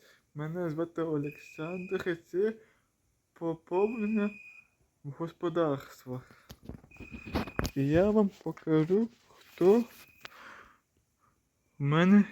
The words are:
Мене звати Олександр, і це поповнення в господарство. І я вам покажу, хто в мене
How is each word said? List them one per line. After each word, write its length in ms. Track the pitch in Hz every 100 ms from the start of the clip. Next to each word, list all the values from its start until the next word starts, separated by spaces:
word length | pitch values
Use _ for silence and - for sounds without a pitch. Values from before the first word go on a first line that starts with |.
| _ _ _
Мене 360 | 147 156 175 170
звати 320 | 151 165 170
Олександр, 1040 | 160 151 143 - - - 156 185 185 185 185
і 220 | 170 -
це 240 | 175 214 220 _ _ _ _ _ _ _
поповнення 960 | - 165 165 - 180 214 240 208 214 202 202 - - _ _ _ _
в 60 | 143
господарство. 1120 | - 170 - 175 170 160 135 - - 131 127 - - - - 113 - - - - - - - - - -
І 140 | 143 139
я 220 | 160 202
вам 200 | 214 196 -
покажу, 640 | 160 - 160 156 156 196 226 - _
хто 500 | - - - 180 233
в 60 | 226 - - _ - - - - - _ _ _ _ _ _ _ _ _ _ -
мене 460 | 143 156 185 202 196